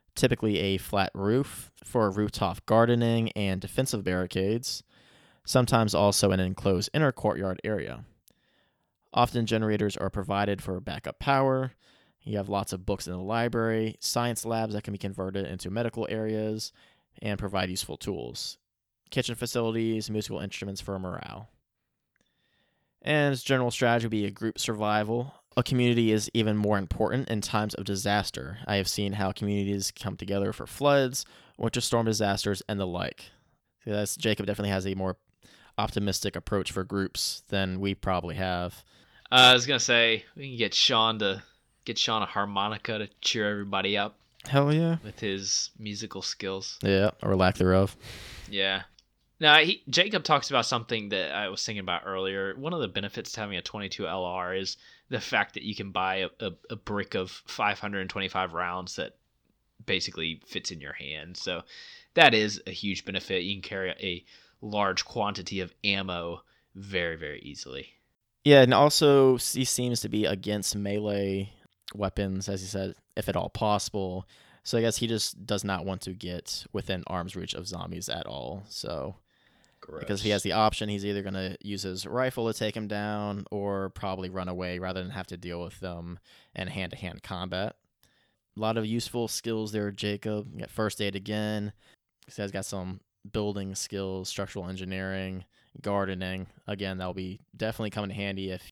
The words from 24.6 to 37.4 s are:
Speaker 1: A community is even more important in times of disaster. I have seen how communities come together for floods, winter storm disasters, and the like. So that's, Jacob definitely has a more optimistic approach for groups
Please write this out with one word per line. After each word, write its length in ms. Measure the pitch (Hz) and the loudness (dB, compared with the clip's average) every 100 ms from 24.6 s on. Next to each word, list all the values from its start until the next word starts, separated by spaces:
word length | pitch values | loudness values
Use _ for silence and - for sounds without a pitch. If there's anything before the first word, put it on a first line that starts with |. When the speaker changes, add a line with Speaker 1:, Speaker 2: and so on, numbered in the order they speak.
| - 107 107 107 107 120 131 - _ - | -2 0 2 2 2 -2 -4 -10 _ 0
Speaker 1:
A 60 | |
community 480 | - 127 120 120 110 | 2 4 6 6 6
is 180 | 107 104 | 4 2
even 240 | 117 110 107 | 2 2 4
more 220 | 104 101 | 2 2
important 500 | 92 - 110 131 131 | 0 0 0 0 -2
in 120 | 110 | -2
times 340 | - 107 107 | -2 -2 -2
of 100 | - | -4
disaster. 720 | 98 95 95 104 98 - - 98 - | -4 -2 2 2 0 -6 -8 -8 0
I 100 | 101 | 0
have 100 | 95 | 0
seen 280 | - 101 | 0 -2
how 180 | 101 95 | 0 -2
communities 580 | - 104 101 98 101 95 | 0 0 0 2 0 -2
come 260 | - 104 92 | -4 -6 -6
together 360 | 98 101 98 | -2 0 0
for 140 | 98 - | -4 -10
floods, 580 | - 143 139 131 131 - - - - | 2 6 6 4 0 -8 -14 -20 -4
winter 220 | 113 123 | -2 0
storm 260 | - 117 113 | 2 2 4
disasters, 560 | 104 104 98 101 98 - | 2 2 0 0 -2 -2
and 100 | 104 | -4
the 80 | 92 | -2
like. 440 | 87 - - - - _ _ _ _ | -2 -4 -8 -16 -20 _ _ _ _
So 60 | - | -4
that's, 220 | 104 101 | -2 -2
Jacob 320 | - 110 104 101 | 0 0 2 0
definitely 240 | 101 101 | 0 0
has 160 | 95 98 | 0 0
a 80 | |
more 220 | 95 95 90 _ _ _ - - - | -2 -2 -4 _ _ _ -20 -10 -4
optimistic 580 | 104 - 101 - 104 90 | -2 0 0 0 -2 -6
approach 340 | - 101 - | -4 -2 -2
for 140 | 98 | -4
groups 580 | 92 98 95 - - - | -2 -2 -2 -2 -4 -6